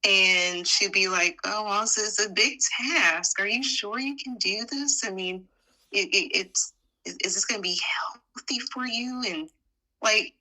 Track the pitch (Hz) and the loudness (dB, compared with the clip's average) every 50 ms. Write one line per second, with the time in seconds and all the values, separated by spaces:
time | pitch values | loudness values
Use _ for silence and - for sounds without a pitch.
0 | - 208 196 190 190 185 185 180 180 180 180 175 175 175 - - 202 196 190 196 | 4 6 6 6 6 6 6 4 4 2 0 -2 0 0 2 2 2 2 2 2
1 | 190 190 185 180 175 175 170 - - 190 202 214 214 208 202 202 220 233 - - | 2 2 2 2 2 2 0 -2 -6 -4 -4 -2 -2 0 0 0 2 2 2 0
2 | 214 208 202 - 214 214 190 190 220 262 269 262 - - - - 240 262 330 320 | 0 -2 0 0 -2 0 2 2 2 2 2 0 -2 -2 0 -2 -2 0 2 4
3 | 202 170 160 165 175 - - - 196 202 220 247 269 269 - - - 208 214 233 | 4 4 2 2 0 -2 -2 0 -2 0 0 -2 0 0 -2 -2 -2 -4 -4 -4
4 | 262 269 285 277 - 269 247 226 196 190 196 214 233 233 - 277 277 285 277 - | -4 -4 -6 -6 -8 -10 -4 -4 -2 -2 -2 -2 -4 -6 -6 -6 0 0 0 0
5 | - 220 190 190 185 185 185 185 185 _ _ _ _ _ _ _ _ _ - 202 | 0 -4 -4 -4 -4 -4 -6 -6 -10 _ _ _ _ _ _ _ _ _ 0 0
6 | 196 - - 202 170 139 - - - - _ - - - _ _ _ _ _ _ | 0 2 2 0 0 2 -2 -2 -2 0 _ -2 -2 -2 _ _ _ _ _ _
7 | _ - 185 - - - 190 - - - 247 214 196 185 180 175 - - - - | _ -12 -10 -6 -4 -4 -2 -2 -2 -2 -2 -4 -2 -4 -4 -4 -4 -4 -4 -4
8 | - - - - _ _ _ 247 - - 269 247 247 - - 254 247 254 226 233 | -4 -6 -8 -12 _ _ _ -14 -8 -6 -6 -6 -6 -6 -6 -6 -6 -4 -4 -4
9 | 240 247 254 247 254 214 180 160 311 320 _ _ _ _ _ _ _ _ _ _ | -4 -4 -6 -4 -4 -4 -4 -4 -6 -8 _ _ _ _ _ _ _ _ _ _
10 | - 220 214 214 185 - _ _ | 2 4 4 4 2 0 _ _